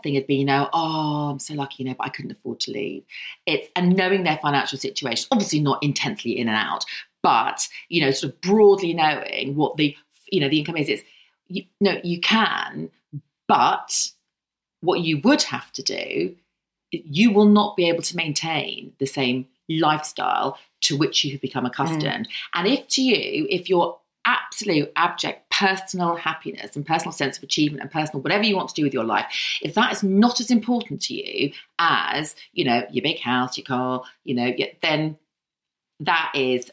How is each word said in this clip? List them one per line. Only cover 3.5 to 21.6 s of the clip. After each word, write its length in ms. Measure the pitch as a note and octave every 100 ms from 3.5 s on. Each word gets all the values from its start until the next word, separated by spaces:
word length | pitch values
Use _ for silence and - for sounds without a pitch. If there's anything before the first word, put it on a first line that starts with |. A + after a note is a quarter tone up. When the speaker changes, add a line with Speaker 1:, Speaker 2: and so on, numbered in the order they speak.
| D3 - F3+
Speaker 1:
and 200 | F3+ F#3
knowing 280 | F#3 G3
their 140 | E3+ D3+
financial 360 | D3 C#3 - C3
situation, 480 | - - C3+ A#2 -
obviously 300 | A#3+ - D3+
not 220 | C#3+ B2+
intensely 560 | D3 C3+ C3 - A#2 B2
in 100 | A2+
and 80 | G#2+
out, 280 | E2 E2+ - - - _
but, 440 | - A#2+ - - - - -
you 140 | E3+
know, 80 | C#3
sort 240 | C3+ D3
of 60 | -
broadly 500 | F3+ G#3+ G3+ G3 F3
knowing 640 | E3 D#3 D3 - - C3+ D3
what 220 | C#3+ D3+
the, 180 | D3 - _ - -
you 80 | F#3
know, 60 | C#3
the 80 | D#3
income 180 | D3+ E3
is, 140 | C#3
it's, 120 | G#2 - _ _ _ -
you, 160 | F3+ - -
no, 160 | G3 -
you 160 | F3 F3
can, 680 | - A3+ F#3+ - - D3+ D#3+ _ _ D3 - _ -
but 640 | G3+ C3+ G3+ - - - - _ _ _ _ _ _
what 180 | E3 F3+
you 180 | D#3+ D3
would 160 | A3 D4+
have 280 | - B2+ -
to 100 | -
do, 520 | - F2 - - B2+ - _ _ _ _ _
you 420 | E3 D#3 D3 A#3
will 140 | G3+ G#3
not 300 | G#3 G#3 -
be 120 | F3
able 140 | E3+
to 140 | - F3
maintain 760 | D#3+ D3 E3 D#3 - - - -
the 80 | C3+
same 400 | D3 B2+ B2+ C3 _ -
lifestyle 880 | D#3+ D#3 D3+ - - - G1+ - - _ _
to 140 | - C#3+
which 260 | D3+ -
you 80 | D3
have 80 | C#3
become 240 | B2+ C3